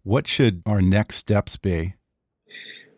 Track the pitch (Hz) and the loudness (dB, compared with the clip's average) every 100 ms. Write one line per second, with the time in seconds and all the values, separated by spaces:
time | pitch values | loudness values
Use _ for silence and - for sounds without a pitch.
0 | 95 127 - - 123 87 107 101 92 98 | -2 -2 -2 2 2 0 -2 2 4 4
1 | 104 - - 101 - - 98 82 90 - | 0 -4 -2 -2 -2 -6 -4 -2 -4 -10
2 | _ _ _ _ _ - - - - | _ _ _ _ _ -20 -20 -20 -8